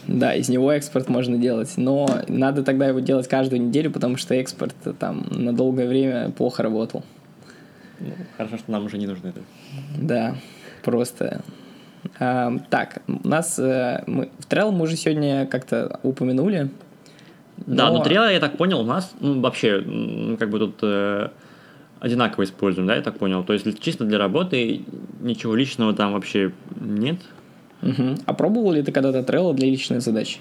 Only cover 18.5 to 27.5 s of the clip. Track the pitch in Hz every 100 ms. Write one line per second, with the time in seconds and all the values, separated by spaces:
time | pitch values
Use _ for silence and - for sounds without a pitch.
18.5 | - 180 156 113 156 185 - 139 135 127
19.5 | - 113 101 - 110 110 110 110 113 110
20.5 | 107 104 - 107 101 101 101 117 - -
21.5 | - - - - - 120 120 113 107 98
22.5 | - 98 90 92 127 113 - 98 92 92
23.5 | 104 107 101 - 165 110 104 98 139 185
24.5 | 135 113 95 - - - - 120 113 117
25.5 | 110 131 - 110 107 104 95 - 104 95
26.5 | - - - 113 104 123 180 - - -